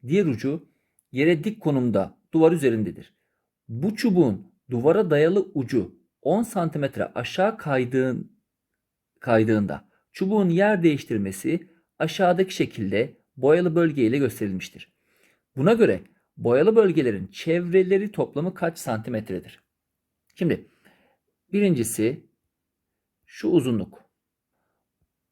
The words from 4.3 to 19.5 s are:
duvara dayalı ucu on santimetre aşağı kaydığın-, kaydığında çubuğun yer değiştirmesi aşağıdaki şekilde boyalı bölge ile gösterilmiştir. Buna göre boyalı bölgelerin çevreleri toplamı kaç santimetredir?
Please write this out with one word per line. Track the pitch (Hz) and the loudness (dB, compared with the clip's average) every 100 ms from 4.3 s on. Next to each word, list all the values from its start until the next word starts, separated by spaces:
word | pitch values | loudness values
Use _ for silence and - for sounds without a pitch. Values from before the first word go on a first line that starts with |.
| 95 - _ - | 0 -8 _ -8
duvara | 120 139 196 180 | 0 2 2 2
dayalı | 147 160 196 190 | 2 2 2 -2
ucu | 143 117 123 87 - _ _ | -4 -2 -2 -2 -8 _ _
on | 135 196 | -2 -2
santimetre | 226 185 165 151 139 - - | -2 -2 -4 -2 -4 -4 -6
aşağı | - 120 - 202 220 | -6 -6 -2 -2 -2
kaydığın-, | 156 131 123 131 131 120 - _ _ _ _ _ _ _ _ _ | -2 -2 0 -2 -2 -4 -10 _ _ _ _ _ _ _ _ _
kaydığında | - 113 110 107 95 71 - _ _ | 2 2 4 2 0 -6 -14 _ _
çubuğun | - 190 214 185 | -6 -2 2 2
yer | 170 202 202 | 2 2 2
değiştirmesi | 165 143 - 113 98 95 - 170 - _ _ - | 2 0 -4 -4 -4 -6 -6 -6 -8 _ _ -6
aşağıdaki | 160 - 180 180 190 - | -6 0 2 2 0 -2
şekilde | 143 - 98 101 139 - _ - | -4 -4 -2 -2 -2 -6 _ -2
boyalı | 135 165 180 160 | 2 4 2 2
bölge | 165 139 110 | 0 2 0
ile | 139 | 2
gösterilmiştir. | 127 - 104 92 - - - _ _ _ _ _ _ 135 | -2 -2 -6 -6 -10 -18 -20 _ _ _ _ _ _ -2
Buna | 160 | 2
göre | 233 170 92 - _ _ - | 4 4 2 -6 _ _ -6
boyalı | 117 127 185 226 | 0 4 4 4
bölgelerin | 202 156 123 101 95 | 4 2 0 -2 -8
çevreleri | - 165 170 175 185 185 196 208 | -8 -4 -2 0 2 2 0 0
toplamı | 165 131 139 175 | -4 -6 -4 -6
kaç | - 165 165 | -4 -6 -6
santimetredir? | - 110 110 113 110 90 - | -6 -6 -6 -8 -6 -10 -12